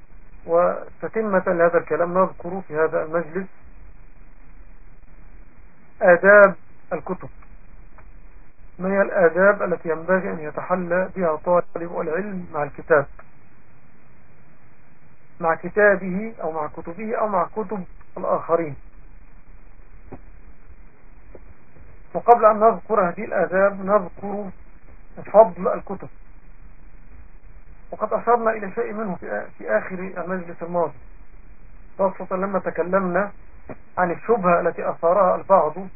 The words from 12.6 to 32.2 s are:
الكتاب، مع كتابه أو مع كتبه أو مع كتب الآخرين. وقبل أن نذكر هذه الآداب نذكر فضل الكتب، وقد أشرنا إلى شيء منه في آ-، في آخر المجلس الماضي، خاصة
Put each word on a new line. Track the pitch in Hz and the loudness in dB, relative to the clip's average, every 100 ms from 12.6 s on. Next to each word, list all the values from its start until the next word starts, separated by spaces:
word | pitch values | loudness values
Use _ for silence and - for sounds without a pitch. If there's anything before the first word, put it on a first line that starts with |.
الكتاب، | 139 - - 156 139 - - - - - - - - - - - - - - - - - - - - - - - | -4 -6 4 4 4 -4 -12 -12 -12 -12 -12 -12 -12 -12 -12 -12 -12 -12 -12 -10 -10 -10 -12 -12 -12 -12 -12 -2
مع | 170 | 0
كتابه | 160 180 214 208 190 190 180 220 226 | 0 0 6 6 6 2 -4 -4 -6
أو | 165 | -6
مع | 160 151 | -4 -4
كتبه | 165 165 170 220 233 | -6 -8 -8 -4 -2
أو | 214 | 0
مع | 196 160 214 | 2 0 -2
كتب | 202 214 175 - - - | -4 -6 -6 -10 -10 -6
الآخرين. | - 175 151 165 160 135 - - - - - - - - - - - - - - - - - - - - - - - - - - - - - - - - - | 0 0 2 0 0 -6 -10 -12 -12 -12 -12 -12 -12 -12 -12 -12 -12 -12 -12 -12 -12 -12 -12 -12 -12 -12 -12 -14 -14 -12 -12 -12 -12 -12 -12 -12 -12 -12 -6
وقبل | 175 170 233 | 0 6 8
أن | 214 214 | 8 8
نذكر | 220 190 - 214 180 | 6 4 2 2 2
هذه | 170 | 0
الآداب | 220 208 165 180 202 196 | -2 0 2 4 4 2
نذكر | 190 208 175 - 202 202 196 - - - - - - - - | 2 2 2 -6 -6 -6 -6 -10 -12 -14 -12 -12 -12 -12 6
فضل | 196 220 170 185 | 8 8 6 -2
الكتب، | - - 190 143 - - - - - - - - - - - - - - - - - - | -2 -4 -8 -10 -12 -12 -12 -12 -12 -12 -12 -12 -12 -12 -12 -12 -12 -12 -12 -12 -12 -10
وقد | 175 214 | -6 -2
أشرنا | 220 226 233 226 | 0 4 4 4
إلى | 220 196 | 0 -4
شيء | 196 233 | -4 -4
منه | 208 214 | -4 -6
في | 170 - | -6 -6
آ-، | 202 - - | -6 -6 -10
في | - 214 | 0 0
آخر | 190 | 0
المجلس | 185 185 185 170 185 170 165 | -6 -8 -8 -6 -6 -6 -8
الماضي، | 170 175 160 - - - - - - - - - - - | -4 0 0 -4 -12 -12 -12 -12 -12 -12 -12 -12 -10 -2
خاصة | 190 190 | 0 0